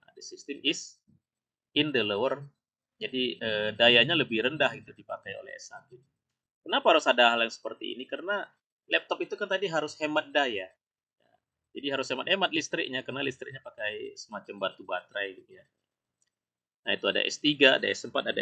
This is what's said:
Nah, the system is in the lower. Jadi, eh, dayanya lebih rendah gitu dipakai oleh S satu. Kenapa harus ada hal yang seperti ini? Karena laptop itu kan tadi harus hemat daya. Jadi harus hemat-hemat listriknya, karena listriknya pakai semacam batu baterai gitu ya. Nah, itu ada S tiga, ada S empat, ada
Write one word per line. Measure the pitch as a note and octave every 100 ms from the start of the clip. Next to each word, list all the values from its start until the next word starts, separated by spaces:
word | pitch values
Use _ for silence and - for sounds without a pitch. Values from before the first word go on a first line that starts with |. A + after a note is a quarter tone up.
Nah, | _ -
the | -
system | F#2 - C#3+ C#3
is | D#3+ - - _ _ _ _ _ _ _ D3
in | D3+
the | C3
lower. | G#2 G2+ C3 C#3 C#3+ _ _ _ _ _
Jadi, | G#2+ B2+ B2 -
eh, | A#2 G#2+ G#2+ G#2+
dayanya | A#2 A#2+ B2+ E3
lebih | B2 A2+
rendah | A#2+ D3+ C3
gitu | A2 G#2 -
dipakai | - G2+ G2+ G2+
oleh | G2
S | - -
satu. | G#2 - B2 _ _ _ _ _ _
Kenapa | - A#3 -
harus | D#3+ C#3
ada | B2 A#2+
hal | A#2
yang | A2+
seperti | - A2+ A2+ G2+ G#2
ini? | C3
Karena | C3+ E3+ G3+ - _ _ _ _
laptop | E3 - - F3
itu |
kan | G#3 G3+
tadi | F#3+ F#3+
harus | D#3+ D3+ -
hemat | D3+ D3+ C#3+
daya. | C#3+ C3+ G#2 F#2 _ _ _ _ _ _ A2+ _ _ _
Jadi | A2+ C#3
harus | C3+ C3
hemat-hemat | B2+ - G3 F3
listriknya, | D#3 D3 E3 E3 C3
karena | - C3 C#3
listriknya | C3 - C3+ -
pakai | - G#2+ G#2+ A2
semacam | - - G#2 - G2+ F#2+
batu | - F#2+
baterai | F2+ - G#2 G2 F#2
gitu | - F#2
ya. | _ _ _ _ _ _ _ _ _ _ _ _ -
Nah, |
itu | G2 G2+
ada | F#2+ -
S | -
tiga, | D3 D3 C3+ C3+
ada | G#2
S | F#2+ -
empat, | C#3 A#2
ada | G#2+